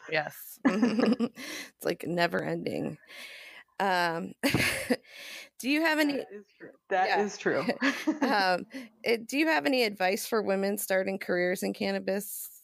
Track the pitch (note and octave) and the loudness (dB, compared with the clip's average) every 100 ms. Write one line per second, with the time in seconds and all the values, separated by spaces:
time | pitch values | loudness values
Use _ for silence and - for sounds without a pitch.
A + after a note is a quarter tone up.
0 | - D#3 D3+ - - - C4+ G3 A3+ G#3+ | -4 -4 -4 -8 -18 0 2 4 2 4
1 | A3+ A3+ A#3+ - C4 - - - - F3 | 4 4 0 -4 -12 -10 -12 -6 -4 -2
2 | - E3+ E3+ F3+ D#3 E3+ E3+ D2+ - D#3+ | -2 0 2 0 -2 -4 -2 -2 -4 -6
3 | - - - - - - - - G3 F3+ | -14 -18 -16 -16 -18 -20 -14 -2 0 2
4 | F3 E3 F#3 - C#4+ - - - - B3+ | 2 0 -6 -2 0 2 2 0 0 -2
5 | - - - - - - A#3 D4 D#4+ D#4 | -4 -18 -16 -16 -16 -8 0 2 2 4
6 | D4+ C#4 - G3+ G3+ _ E3+ - - F#3+ | 2 2 -4 -12 -18 _ -20 -16 -2 2
7 | F#3+ F#3+ G#3 - F#3+ C#3 F3 - C4+ C4 | 4 4 2 0 0 0 0 0 0 0
8 | - D4+ C4 A3 F#3 F3+ F#3+ C4 A#3+ _ | -2 0 2 4 4 2 -2 -14 -14 _
9 | - A3+ A3+ C4+ D#4+ D#4 C#4+ C4 A3+ G#3 | 0 0 0 0 2 2 2 2 2 2
10 | F#3 G3+ - A3+ G3 G3 G3 G#3 - F#3+ | 0 0 0 -2 0 0 0 -2 0 0
11 | F#3+ F#3+ - F3+ F3+ F#3 G3 G3+ G3 G3 | 0 -2 -2 0 2 0 -2 -2 -2 -2
12 | F#3+ F#3+ G3+ - - - | -2 -2 -4 -10 -12 -16